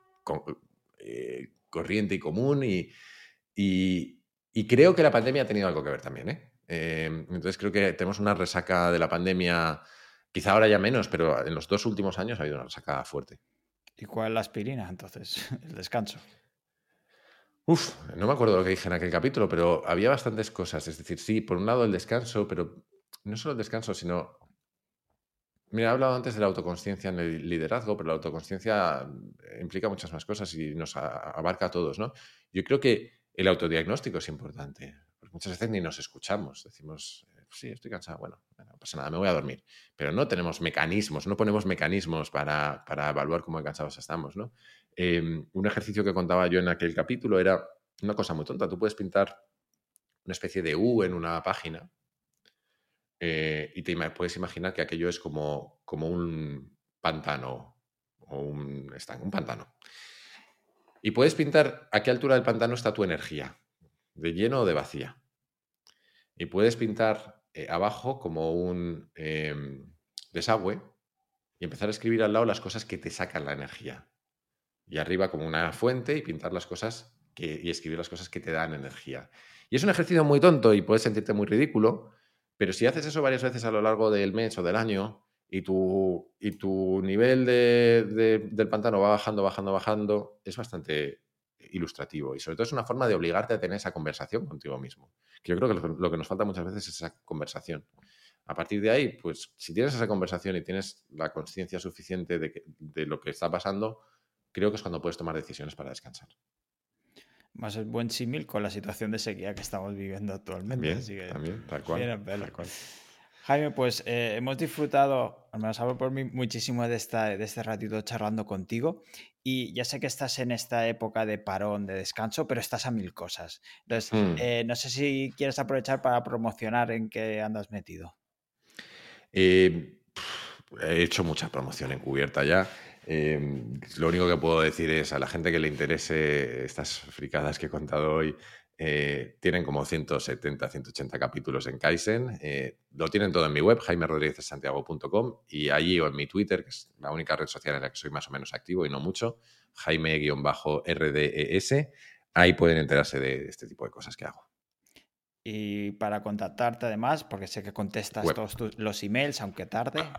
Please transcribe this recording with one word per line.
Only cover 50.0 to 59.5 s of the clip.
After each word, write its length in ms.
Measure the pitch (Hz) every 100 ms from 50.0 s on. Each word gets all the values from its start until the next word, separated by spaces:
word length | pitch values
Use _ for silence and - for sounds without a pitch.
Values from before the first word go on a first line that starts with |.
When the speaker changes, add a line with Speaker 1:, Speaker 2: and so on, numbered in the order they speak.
| _ _
Speaker 1:
una 80 | -
especie 300 | 90 92 98
de 120 | 82
U 280 | 78 117 117
en 100 | 92
una 300 | 87 82 82
página, 480 | 92 - 80 82 - _ _ _ _ _ _ _ _ _ _ _ _ -
eh, 520 | 82 80 78 78 76
y 80 | 90
te 100 | 85
ima-, 220 | 85 80
puedes 220 | - 87 87
imaginar 360 | 90 - 92
que 80 | -
aquello 300 | 78 82 87
es 80 | 87
como, 640 | 82 76 76 71 - _
como 240 | - 76 80
un 720 | 87 85 80 76 69 67 _ _ _
pantano 800 | 82 78 76 64 64 60 - _ _ _ _ _
o 200 | - 69
un 500 | 71 73 69 69 69
estan-, 260 | 65 - 64
un 80 | 92
pantano. 440 | 98 -